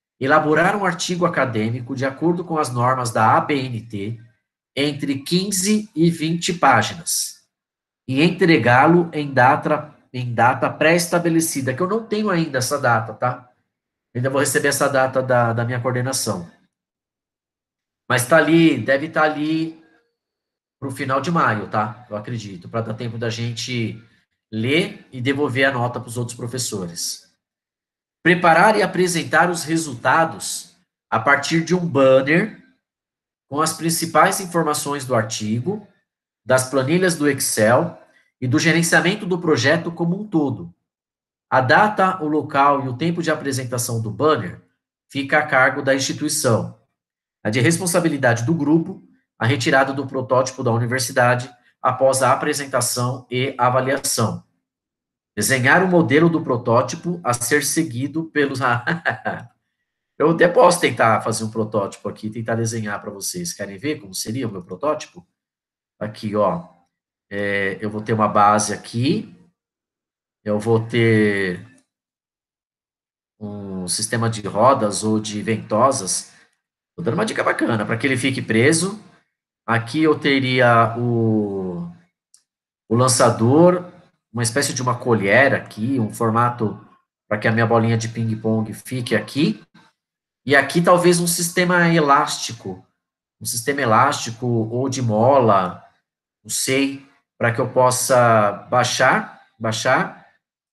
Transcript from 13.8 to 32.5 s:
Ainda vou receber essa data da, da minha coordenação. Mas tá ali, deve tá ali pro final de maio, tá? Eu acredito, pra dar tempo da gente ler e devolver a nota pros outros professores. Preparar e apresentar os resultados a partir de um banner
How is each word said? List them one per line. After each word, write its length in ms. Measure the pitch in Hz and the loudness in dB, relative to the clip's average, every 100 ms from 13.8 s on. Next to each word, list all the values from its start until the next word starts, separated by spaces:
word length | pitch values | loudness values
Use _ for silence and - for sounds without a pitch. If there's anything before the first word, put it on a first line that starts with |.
| _ _ _ 123 | _ _ _ -6
Ainda 140 | 131 | -2
vou 100 | 135 | 0
receber 280 | 147 147 143 | 0 0 0
essa 200 | 139 143 | 0 0
data 340 | 131 131 131 | 2 0 0
da, 320 | 127 123 117 | 0 2 2
da 120 | 113 117 | 0 -4
minha 140 | 123 | -4
coordenação. 680 | 127 123 127 131 - 95 85 - _ _ _ _ _ _ _ _ _ _ _ _ _ _ - | -4 -4 -4 -4 -4 -6 -10 -18 _ _ _ _ _ _ _ _ _ _ _ _ _ _ -4
Mas 160 | 123 123 | -2 4
tá 100 | 160 | 4
ali, 400 | 151 165 165 135 | 6 6 6 4
deve 320 | 110 139 160 | 0 0 0
tá 140 | 160 | 0
ali 600 | 156 147 151 160 160 - _ _ _ _ _ _ _ _ _ _ | 0 0 -2 -2 -4 -8 _ _ _ _ _ _ _ _ _ _
pro 120 | 139 | -12
final 280 | 120 135 135 | -8 -4 -2
de 120 | 139 | -2
maio, 360 | 170 131 107 92 | 0 0 0 -4
tá? 380 | 110 110 117 - | -4 -4 -6 -12
Eu 60 | 104 | -10
acredito, 540 | 104 120 101 90 - | -8 -10 -10 -14 -10
pra 120 | 113 | -8
dar 120 | 113 | -6
tempo 240 | 110 120 113 | -8 -8 -6
da 120 | 117 | -6
gente 720 | 113 117 113 - 123 110 - - _ _ _ _ | -4 -6 -8 -6 -4 -6 -8 -18 _ _ _ _
ler 560 | 110 120 156 202 - - | -6 0 0 -2 -6 -16
e 80 | 131 | -6
devolver 460 | 123 139 147 120 135 | -4 -2 -2 2 0
a 60 | |
nota 280 | 123 120 120 | 2 -2 -4
pros 180 | 120 117 | -10 -8
outros 200 | 120 - | -8 -8
professores. 840 | 120 127 123 101 87 82 - - - _ _ _ _ _ _ _ _ _ | -10 -8 -6 -8 -8 -8 -10 -10 -16 _ _ _ _ _ _ _ _ _
Preparar 540 | 165 175 175 165 202 208 | 2 4 4 6 6 4
e 60 | |
apresentar 640 | 185 175 180 165 127 156 180 | 0 0 0 -2 0 2 2
os 140 | 170 | 0
resultados 1120 | 139 160 147 120 127 151 165 185 - - - _ _ _ _ | -2 -2 -4 -4 0 2 0 -4 -10 -10 -14 _ _ _ _
a 100 | 113 | -2
partir 440 | 120 139 - 165 | 2 0 2 0
de 100 | 165 | 0
um 120 | 180 170 | -2 0
banner 760 | 131 135 131 139 165 214 | 4 6 6 4 2 0